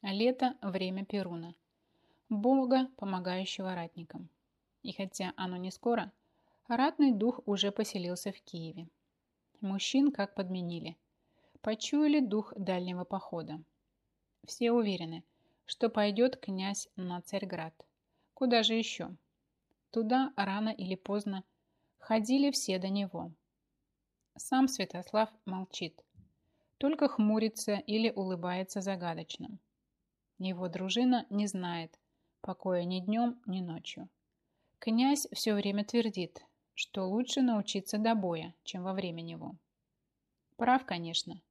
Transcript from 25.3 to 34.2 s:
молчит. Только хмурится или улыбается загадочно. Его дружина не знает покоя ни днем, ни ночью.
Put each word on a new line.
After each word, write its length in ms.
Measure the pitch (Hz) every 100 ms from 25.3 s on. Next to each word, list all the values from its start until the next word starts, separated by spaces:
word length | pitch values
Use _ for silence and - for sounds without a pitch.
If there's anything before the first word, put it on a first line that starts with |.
| - -
молчит. 560 | 185 185 - 165 - _ - - _ _ _ _ _
Только 240 | 277 302 285
хмурится 680 | - 208 220 220 214 - 202
или 340 | - 208 226
улыбается 680 | 214 190 180 175 180 190 -
загадочно. 760 | 190 190 175 165 160 - - 202 _ _ _ _ _ _ _ _
Его 280 | 185 175 185
дружина 600 | 180 190 220 254 247 -
не 160 | 202 208
знает 500 | 190 175 170 165 _ _ _ _ _
покоя 420 | - 185 190 180
ни 160 | 175 185
днем, 420 | 180 220 240 240 -
ни 140 | 190
ночью. 480 | 180 165 - - - _